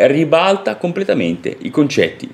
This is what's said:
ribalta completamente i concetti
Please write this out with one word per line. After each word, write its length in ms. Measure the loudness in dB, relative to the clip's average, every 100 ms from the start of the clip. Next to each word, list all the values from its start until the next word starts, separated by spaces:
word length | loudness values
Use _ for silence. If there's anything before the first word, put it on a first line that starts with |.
| 2
ribalta 640 | 4 2 2 2 0 -2
completamente 840 | -4 -6 -4 -2 0 0 -2 -6 -8
i 100 | -4
concetti 580 | 0 2 2 0 -2 -14